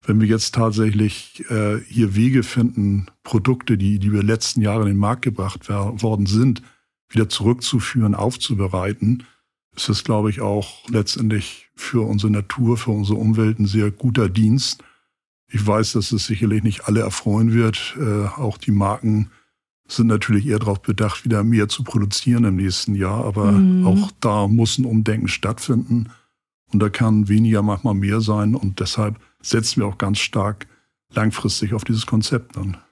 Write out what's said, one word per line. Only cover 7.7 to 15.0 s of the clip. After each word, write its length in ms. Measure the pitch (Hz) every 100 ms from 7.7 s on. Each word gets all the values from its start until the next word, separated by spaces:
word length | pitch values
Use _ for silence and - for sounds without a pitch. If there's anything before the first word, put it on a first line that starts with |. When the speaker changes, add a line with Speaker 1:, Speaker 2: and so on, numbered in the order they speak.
| 123 - 123 107 101
Speaker 1:
aufzubereiten, 1080 | 104 - - 101 95 92 92 104 107 123 - _ _ _ _ -
ist 120 | -
das, 160 | 104
glaube 280 | - 107 107
ich, 100 | 98
auch 480 | 104 104 98 - -
letztendlich 760 | 117 98 - 110 107 - - _ -
für 260 | - 120 107
unsere 240 | 107 107
Natur, 440 | 104 98 - 117 117
für 160 | -
unsere 280 | 107 101 104
Umwelt 400 | 110 110 110 110
ein 60 | 101
sehr 240 | 107 104
guter 380 | 101 127 113 101
Dienst. 540 | 95 107 131 - - - _